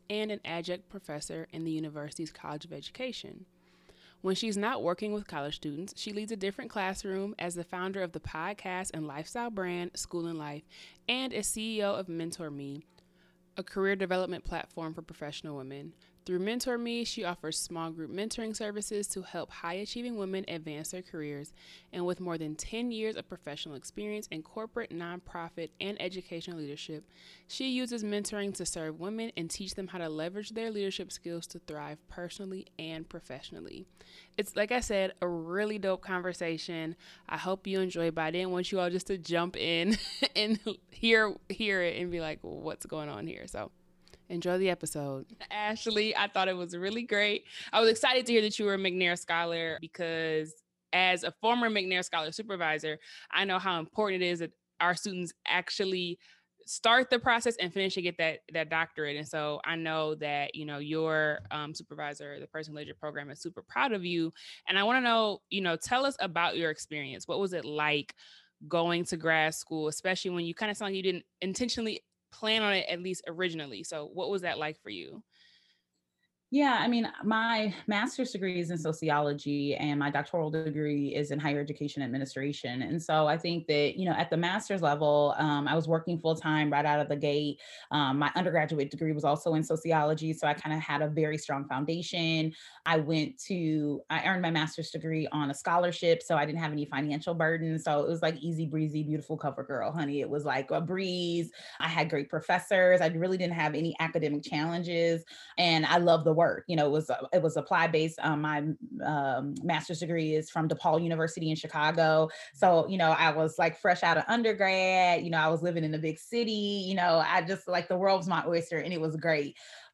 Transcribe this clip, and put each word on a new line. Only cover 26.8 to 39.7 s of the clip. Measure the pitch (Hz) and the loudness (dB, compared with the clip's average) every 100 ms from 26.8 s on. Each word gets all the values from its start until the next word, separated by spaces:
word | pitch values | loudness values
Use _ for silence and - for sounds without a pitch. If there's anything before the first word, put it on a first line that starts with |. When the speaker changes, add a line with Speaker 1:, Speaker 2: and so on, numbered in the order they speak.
| - 151 - - - - - | -10 -12 -14 -20 -20 -20 -12
Speaker 1:
she | - 262 | -4 -2
uses | 254 247 240 | 0 -2 -4
mentoring | 208 208 202 214 202 196 | -2 -2 -2 -4 -4 -4
to | 170 | -6
serve | 180 156 156 | -6 -6 -6
women | 180 220 226 - | -6 -6 -6 -6
and | 165 | -6
teach | - 185 | -6 -8
them | - 190 | -8 -8
how | 185 | -6
to | 165 | -6
leverage | 156 165 196 208 | -4 -6 -6 -8
their | 220 226 | -6 -6
leadership | 208 196 190 180 | -2 -2 -4 -8
skills | - 175 170 - | -10 -8 -8 -10
to | 170 | -14
thrive | - 151 147 151 - | -12 -10 -10 -12 -14
personally | - 175 - 196 190 - - | -10 -10 -8 -10 -10 -12 -12
and | 160 160 160 | -10 -8 -10
professionally. | 170 - 131 - - 85 - 190 _ - - - - | -14 -12 -14 -14 -14 -14 -14 -18 _ -20 -20 -12 -6
It's, | 202 | -4
like | - 208 | -2 -2
I | 247 | -2
said, | 240 202 190 - | 0 0 -2 -2
a | 180 | -4
really | 170 165 185 214 214 | -4 -4 -2 -2 0
dope | 196 185 | -2 -2
conversation. | - 185 180 175 170 160 - 165 160 175 - - - | -2 -4 -2 -4 -4 -4 -6 -6 -6 -8 -14 -20 -8
I | - | -6
hope | 175 190 196 | -4 -4 -2
you | 190 | 0
enjoy, | 185 175 165 | 0 0 0
but | 165 | 0
I | 160 | -2
didn't | 170 185 | -2 -2
want | 180 180 | -2 -2
you | 196 | 0
all | 175 | 0
just | 180 - | 0 -2
to | 190 | -6
jump | 165 170 175 175 | 0 0 0 0
in | 139 | 0